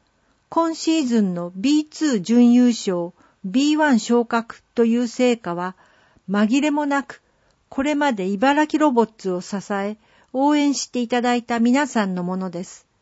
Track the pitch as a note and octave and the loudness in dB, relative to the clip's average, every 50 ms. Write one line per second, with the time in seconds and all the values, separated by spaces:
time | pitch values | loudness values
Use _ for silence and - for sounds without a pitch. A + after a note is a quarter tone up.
0 | _ _ _ _ _ _ _ _ _ _ - E4 E4 E4 D#4+ - - E4 D#4+ D#4+ | _ _ _ _ _ _ _ _ _ _ -2 -2 -2 -2 -4 -4 -2 0 0 0
1 | C#4 B3 A#3 A3+ G3+ F#3 F3+ F3 F3 F3 F3+ F#3+ G3 C#4 D4+ D4+ D4+ - - - | 0 0 2 2 0 0 -2 -6 -8 -10 -8 -4 0 2 2 2 0 -2 -6 -4
2 | D#4 D4+ B3+ G3+ E3+ - A#3 A#3+ A#3+ A#3+ A#3+ B3 B3 B3 A3+ - - G3+ F3+ F3 | -2 -2 0 -2 -2 2 4 6 6 6 6 6 6 4 2 0 -4 -4 -4 -4
3 | E3+ F3 - _ _ _ _ _ - F#3+ F#3 C4 C#4+ D4 D#4 D4+ D#4 D4 C4 G#3+ | -4 -6 -10 _ _ _ _ _ -12 -4 -2 0 2 2 2 2 2 2 2 2
4 | - - A#3 A#3+ A3+ - A#3+ A#3 A3+ - - - _ _ _ B3 A#3 A3+ A3+ A#3+ | 2 2 0 0 2 0 -2 -4 -4 -6 -14 -20 _ _ _ 0 2 2 2 0
5 | B3 A3+ - - B3+ B3 A#3 A3+ - F3 E3+ F3 F3+ F#3 F#3 - _ _ _ _ | -2 -4 -2 0 0 0 0 -2 -4 -8 -6 -6 -6 -8 -10 -12 _ _ _ _
6 | _ _ _ _ _ - F#3+ G3+ A3 G#3 B3 C#4+ D4 D4+ D4 D4+ D4 C#4+ C#4 C#4 | _ _ _ _ _ -4 0 0 2 2 2 2 2 0 0 -2 -2 0 -2 -2
7 | C4+ - - - _ _ _ _ _ _ _ _ _ _ - - C4 D4 D4+ C#4+ | -4 -6 -14 -20 _ _ _ _ _ _ _ _ _ _ -6 -4 -2 -2 0 0
8 | D4 C#4+ A#3+ G3 F3+ F#3+ G3+ F#3+ B3+ C4+ C#4+ D4+ D4+ D4+ - C#4+ D4+ D4+ B3+ A#3 | 0 0 0 -2 -2 -4 -2 0 2 2 2 2 0 0 0 2 2 2 4 2
9 | A3 G#3+ - - - F#3+ F3+ F3+ F#3 - G#3 F#3+ - - G#3 G3 G3 G#3 G#3+ - | 0 0 -4 -8 -6 -4 -4 -4 -4 -6 -8 -8 -6 -6 -6 -4 -4 -6 -8 -10
10 | _ _ _ _ _ _ - B3+ C#4 D4 D4+ D4 C#4+ C#4+ C4 - - - - B3 | _ _ _ _ _ _ -4 0 2 2 2 2 2 0 0 -2 -6 -6 -6 -6
11 | A#3+ A3+ B3+ A#3+ A3+ B3 A#3+ A#3+ A#3 - A#3+ A#3 A#3 A#3+ B3 C#4 D4 B3+ - A#3 | -4 -2 -2 -2 0 0 -2 -2 -2 -4 -2 0 2 2 2 2 0 0 -2 -2
12 | G3+ F#3+ F3+ F3+ F3 F3+ F#3 F#3 F#3+ F#3 E3 E3+ F3+ - - - _ _ _ _ | -2 -2 -4 -4 -4 -4 -6 -6 -6 -8 -8 -10 -12 -12 -16 -20 _ _ _ _